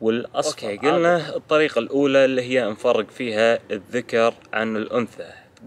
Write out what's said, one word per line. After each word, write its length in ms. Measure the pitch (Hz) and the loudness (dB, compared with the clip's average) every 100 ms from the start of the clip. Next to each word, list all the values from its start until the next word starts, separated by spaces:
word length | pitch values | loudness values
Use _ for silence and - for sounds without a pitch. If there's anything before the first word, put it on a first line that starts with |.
والأصفر. 720 | 110 117 - 139 143 - 110 | -2 -2 -4 -4 -4 -6 -8
أوكي، 160 | 104 143 | -4 0
قلنا 480 | 175 170 175 151 151 | 2 2 2 -2 -8
الطريقة 440 | - 151 156 117 | 0 2 2 0
الأولى 460 | 117 139 143 135 135 | -2 0 4 4 4
اللي 160 | 131 | 2
هي 280 | 123 127 107 | 0 -2 -2
نفرق 400 | 107 123 110 104 | -2 0 0 -2
فيها 500 | - 120 107 113 117 - | -8 -6 2 2 2 -2
الذكر 600 | 104 92 120 117 117 113 - - | -10 -6 -8 -2 0 0 -2 -8
عن 240 | 107 110 107 | -6 -4 -4
الأنثى، 520 | 110 120 110 - 85 - - _ | -4 -4 -4 -10 -16 -18 -20 _